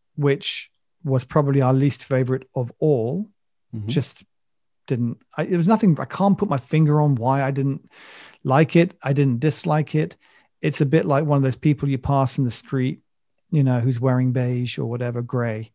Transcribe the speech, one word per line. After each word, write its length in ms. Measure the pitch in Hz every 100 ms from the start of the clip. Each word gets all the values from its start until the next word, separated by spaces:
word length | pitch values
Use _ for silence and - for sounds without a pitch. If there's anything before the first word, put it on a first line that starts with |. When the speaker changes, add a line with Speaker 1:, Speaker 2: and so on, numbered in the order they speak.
| _ 147
Speaker 1:
which 540 | 143 139 - - - _ _ _
was 200 | 147 131
probably 360 | - 156 139 139
our 120 | 127
least 300 | 131 139 -
favorite 440 | - 131 127 131 -
of 180 | 135 120 -
all. 500 | 156 131 113 175 220 _ _ _ _
Speaker 2:
Mm-hmm. 140 | 113 104
Speaker 1:
Just 360 | 143 - - _ _ _ _ _ _ -
didn't, 320 | 123 120 - _ -
I, 80 |
it 120 | 165 175
was 120 | 170
nothing, 300 | 226 202 143
I 60 |
can't 340 | 127 - 202 190
put 100 | 202
my 100 | 131
finger 420 | - 156 151 151
on 140 | 151 123
why 260 | 120 139
I 80 | 135
didn't 400 | 139 139 135 _ - - - - _
like 340 | 135 135 165 170
it. 200 | 175 -
I 100 | 135
didn't 280 | 139 139 120
dislike 540 | 151 - 165 151 -
it. 220 | 151 170 - _ _ _ _
It's 180 | 151 -
a 60 | 139
bit 200 | 160 160
like 180 | 139
one 120 | 156 139
of 60 |
those 140 | 135 123
people 320 | 151 143 143
you 100 | 131
pass 400 | - 139 131 -
in 60 |
the 60 | 123
street, 500 | - - 135 131 - _ _ _ _ -
you 120 | 156
know, 180 | 135 123
who's 200 | 127 117
wearing 320 | 131 127 127
beige 460 | 127 123 123 120 -
or 80 | 120
whatever, 360 | 120 123 120
gray. 500 | 120 123 117 110 110